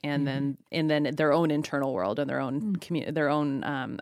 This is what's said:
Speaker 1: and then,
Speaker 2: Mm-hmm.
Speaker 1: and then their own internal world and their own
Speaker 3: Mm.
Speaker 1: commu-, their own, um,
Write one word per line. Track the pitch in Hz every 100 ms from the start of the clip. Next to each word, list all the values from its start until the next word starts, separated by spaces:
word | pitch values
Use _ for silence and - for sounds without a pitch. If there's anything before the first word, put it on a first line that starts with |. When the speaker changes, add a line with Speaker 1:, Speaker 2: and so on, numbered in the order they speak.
Speaker 1:
and | 147 143 143
then, | 135 139
Speaker 2:
Mm-hmm. | 135 _ 165
Speaker 1:
and | 156
then | 151 147 143
their | 156
own | 160 165
internal | 147 151 143 135
world | 117 95 120
and | 139
their | 135
own | 135 139
Speaker 3:
Mm. | 214 185
Speaker 1:
commu-, | - 165 -
their | 151 147
own, | 151 147 139
um, | - 139 127 -